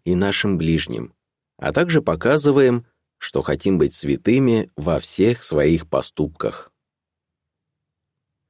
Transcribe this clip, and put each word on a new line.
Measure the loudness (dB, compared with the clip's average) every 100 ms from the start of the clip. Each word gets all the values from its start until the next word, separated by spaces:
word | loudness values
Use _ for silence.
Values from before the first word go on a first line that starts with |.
и | -2
нашим | 0 0 0 -2 0
ближним, | 0 0 -2 -8 -10 _ _ _ _ -8
а | -4
также | -2 0 0
показываем — | 0 -2 0 2 4 4 4 2 -4 _ _ _
что | -6 -6
хотим | -2 -2 0 2
быть | 0
святыми | -2 -4 -2 2 2 4 0 -2 -6
во | -2 -2
всех | -4 0 2 0
своих | -2 0 2 2 0
поступках. | -4 -4 -6 -6 -4 -6 -6 -20 _ _ _ _ _ _ _ _ _ _ _ _ _ _ _ _ _ _